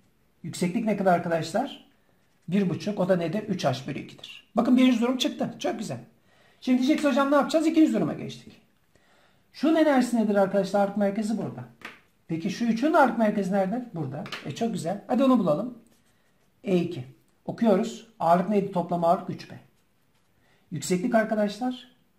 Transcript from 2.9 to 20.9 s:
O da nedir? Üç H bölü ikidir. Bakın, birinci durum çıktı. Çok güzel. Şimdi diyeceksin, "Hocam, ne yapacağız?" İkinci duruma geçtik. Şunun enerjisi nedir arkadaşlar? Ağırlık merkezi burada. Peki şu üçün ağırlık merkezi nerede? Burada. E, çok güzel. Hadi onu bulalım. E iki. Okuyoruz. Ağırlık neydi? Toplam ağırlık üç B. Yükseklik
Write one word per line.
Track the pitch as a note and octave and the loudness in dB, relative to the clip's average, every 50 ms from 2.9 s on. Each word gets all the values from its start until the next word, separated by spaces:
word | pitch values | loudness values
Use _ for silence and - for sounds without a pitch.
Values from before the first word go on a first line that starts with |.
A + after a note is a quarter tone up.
| G3+ G#3 | -4 -2
O | F#3 F#3 | 0 2
da | F#3+ | 0
nedir? | F3 E3+ D#3+ D#3+ G#3+ G#3 | 0 0 -2 -4 -4 -4
Üç | - F#3 F3 - | -4 -4 -2 -2
H | C#3 B2+ - - | -2 -2 -2 -6
bölü | - - - | -8 -10 -10
ikidir. | - - - - - - - - _ _ - | -10 -14 -18 -20 -20 -20 -20 -20 _ _ -2
Bakın, | A3+ - D4 B3+ | 0 2 4 6
birinci | C4 C4 C4 B3 G#3 | 6 6 6 4 2
durum | A#3 B3 C4 | 2 0 0
çıktı. | C4 - C#4+ - - B3 - - - | 0 -2 -4 -4 -4 -6 -6 -6 -6
Çok | - E4 E4+ G#3 | -6 -6 -6 -6
güzel. | G#3+ F3 C3+ A#2+ - - _ _ _ _ _ _ _ _ _ _ | -8 -8 -10 -10 -12 -18 _ _ _ _ _ _ _ _ _ _
Şimdi | - C4 B3+ | -2 0 2
diyeceksin, | B3 B3+ C4 D#4 D4+ D4+ C#4+ | 2 4 2 2 2 2 2
"Hocam, | B3+ C#4+ C#4 C4+ | 2 2 2 4
ne | D4 | 4
yapacağız?" | C#4+ C4 - - E4 D#4 | 2 2 2 2 2 2
İkinci | D#4+ - D#4+ D#4 B3+ A3 | 4 4 6 4 4 4
duruma | A3 E3+ C#3+ - | 2 0 -2 -4
geçtik. | - - C#3 - - - - - - _ _ _ _ _ _ _ _ _ _ _ _ _ _ _ _ _ _ - | -6 -10 -12 -12 -16 -18 -20 -20 -20 _ _ _ _ _ _ _ _ _ _ _ _ _ _ _ _ _ _ -8
Şunun | - - D#4 E4 | -2 0 2 4
enerjisi | E4 D#4 D#4 C#4 B3+ A#3+ - A#3+ | 4 4 4 4 4 2 2 0
nedir | A3+ G#3+ G3+ G3+ | 0 0 2 2
arkadaşlar? | G3+ G3 F#3 G3 G3+ F#3+ F#3 G#3 G3+ | 2 2 2 2 0 0 0 2 0
Ağırlık | G3+ G3 - | 0 0 0
merkezi | G#3+ G3+ G3 G3 A3 G#3+ G#3 G#3 | 0 -2 0 -2 -2 -4 -4 -4
burada. | G3 F3+ C3+ - - - - - - - - - - _ _ _ _ _ | -4 -6 -8 -10 -12 -14 -16 -18 -20 -20 -20 -20 -20 _ _ _ _ _
Peki | - D#3+ E3 - G#3 | -8 -6 -4 -4 -4
şu | - - A#3+ | -4 -2 0
üçün | A#3 - - C#4 D#4 F4 | 0 0 2 2 4 6
ağırlık | D#4+ C#4 B3 - | 6 4 4 4
merkezi | A#3+ A3 G#3 G#3 G#3 F#3+ F3+ | 2 0 0 0 0 -2 0
nerede? | G3 G3 F#3+ F#3 A3 B3+ B3+ - - | 0 0 0 0 -2 -6 -8 -8 -8
Burada. | E3 D3+ B2+ C3 D3 - - - - - | -8 -8 -8 -8 -10 -10 -12 -12 -12 -12
E, | - - | -10 -6
çok | - A#3 A3+ - | -4 -4 -4 -4
güzel. | D#3+ C#3+ E3 G3 G3+ - | -4 -6 -6 -6 -6 -6
Hadi | - B3+ A3+ C#4 | -2 0 2 4
onu | C4 C4 G#3+ | 4 4 4
bulalım. | F#3+ E3 D3 D#3+ A3+ C4 - - _ _ _ _ _ _ _ _ _ _ _ _ _ _ _ _ - | 4 2 0 0 -2 -6 -10 -14 _ _ _ _ _ _ _ _ _ _ _ _ _ _ _ _ -4
E | - F#3 | 0 0
iki. | F3 D#3+ - - - - - - _ _ _ _ _ _ | 0 0 -2 -6 -10 -12 -14 -16 _ _ _ _ _ _
Okuyoruz. | - - - A#3 A3+ F#3+ F#3 - - - - - - _ - | -10 -4 0 4 4 4 4 2 -2 -6 -14 -18 -18 _ -2
Ağırlık | E3+ E3 E3+ F#3 F3+ G3 | 2 4 4 4 2 2
neydi? | G#3+ G3+ - G3 | 0 0 0 0
Toplam | - F3+ F3 - F3 E3+ E3+ | -2 -4 -2 -2 -2 0 2
ağırlık | E3 F3+ F#3+ - - | 2 2 2 0 -8
üç | C3+ - - - | -12 -12 -12 -16
B. | - - - _ _ _ _ _ _ _ _ _ _ _ _ _ _ _ _ _ _ _ _ - | -20 -20 -20 _ _ _ _ _ _ _ _ _ _ _ _ _ _ _ _ _ _ _ _ -10
Yükseklik | - C#3+ - - | -10 -6 -4 -2